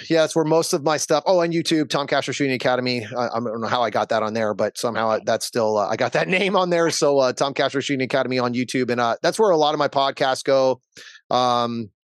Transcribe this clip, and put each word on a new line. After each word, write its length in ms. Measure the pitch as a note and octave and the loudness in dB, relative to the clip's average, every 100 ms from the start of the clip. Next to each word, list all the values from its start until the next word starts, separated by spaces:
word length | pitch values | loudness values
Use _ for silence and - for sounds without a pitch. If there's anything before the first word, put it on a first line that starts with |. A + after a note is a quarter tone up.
| - | 0
yeah, 120 | E3 | 2
that's 160 | D#3 E3 | 2 2
where 80 | D#3 | 2
most 260 | D#3+ E3 | 2 2
of 120 | E3+ | 0
my 120 | C#3+ D3+ | 0 -2
stuff, 260 | - D3+ - | 0 0 2
oh, 140 | F#3 | 2
and 120 | E3+ | 2
YouTube, 360 | E3 - D#3+ D3 | 0 0 0 0
Tom 180 | D3+ C#3 | -2 0
Castro 240 | C#3+ C3+ | -2 -2
Shooting 220 | B2+ C#3 | -2 -2
Academy. 520 | B2+ C3+ B2+ B2+ B2 G#2+ | 0 0 0 0 -4 -6
I, 220 | B2 A#2+ | -4 -4
I 120 | A#2 | -4
don't 180 | A#2 A2+ | -4 -4
know 80 | A2 | -2
how 140 | B2 | 0
I 60 | A#2 | 0
got 180 | G#2+ G#2+ | 0 0
that 160 | A2+ | 0
on 100 | G#2+ | -2
there, 200 | A2+ G#2+ | -2 -2
but 240 | G2+ G#2 - | -2 -4 -2
somehow 320 | B2 A2 A2+ | -4 -2 0
I, 80 | A2 G#2+ | 0 0
that's 200 | A2+ - | -2 -2
still, 320 | C3 A2 G#2+ | -2 0 0
uh, 100 | G2+ | 0
I 80 | A2+ | 0
got 160 | B2 | 0
that 140 | D#3 E3 | 0 0
<laughs> 20 | |
name 260 | F#3 G3 G3 | 0 2 0
on 140 | F3+ | 2
there. 200 | E3+ E3 | 2 0
So, 280 | - D3+ C#3 | 2 2 4
uh, 140 | C3 | 2
Tom 200 | A#2+ C#3 | 0 -2
Castro 280 | C3+ C3+ C#3 | 0 -2 -2
Shooting 240 | - C#3 B2+ | -4 -4 -2
Academy 340 | C3+ B2 B2+ | -2 0 0
on 140 | B2 | 0
YouTube. 360 | A#2+ B2 C3+ B2 | -2 -2 -2 -2
And, 120 | A#2+ | 0
uh, 160 | A#2+ A2+ | 0 0
that's 160 | E3 F3+ | 0 2
where 140 | G#3+ | 4
a 60 | E3 | 4
lot 160 | D3+ | 4
of 60 | D3+ | 2
my 100 | C#3+ | 0
podcasts 560 | C#3 C3+ C3+ C#3 C3 - | 0 0 0 0 0 2
go. 340 | C3+ C3 B2+ _ - - - - | 2 2 0 _ -20 -20 -18 -4
Um, 600 | B2 B2+ A#2+ A#2+ A#2 A2 _ | 0 2 2 0 -4 -8 _